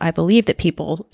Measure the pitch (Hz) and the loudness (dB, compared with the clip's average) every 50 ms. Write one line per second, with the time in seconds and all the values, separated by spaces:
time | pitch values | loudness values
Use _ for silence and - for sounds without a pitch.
0 | - 165 160 - 165 175 208 233 208 - - - - 170 151 - 151 - 156 165 | -2 -2 0 0 2 4 4 4 4 2 -2 0 -2 -2 -2 -2 -6 -6 -6 -6
1 | - - | -8 -6